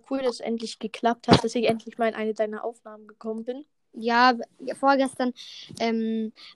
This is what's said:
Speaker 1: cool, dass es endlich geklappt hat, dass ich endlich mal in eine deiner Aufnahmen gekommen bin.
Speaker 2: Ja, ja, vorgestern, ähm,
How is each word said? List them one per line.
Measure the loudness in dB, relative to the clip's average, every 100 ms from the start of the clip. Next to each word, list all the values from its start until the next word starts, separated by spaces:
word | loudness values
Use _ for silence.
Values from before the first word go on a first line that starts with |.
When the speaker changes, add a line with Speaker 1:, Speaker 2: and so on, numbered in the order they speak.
| -4
Speaker 1:
cool, | -2
dass | -2
es | -2
endlich | -4 -4 -6 -8
geklappt | -8 -2 0 0 4
hat, | 4
dass | 4
ich | 0 2
endlich | 0 -4 -2
mal | -2
in |
eine | 0 -2
deiner | -2 -2 -4
Aufnahmen | -8 -10 -16 -20 -20
gekommen | -12 -8 -6
bin. | -6 -10 -12 _ _
Speaker 2:
Ja, | -6 0 6 6 4 -2 -14
ja, | -16
vorgestern, | 0 4 4 2 0 -2 -4 -12 -18 -14 -4
ähm, | -2 0 0 -2 -4 -8 -20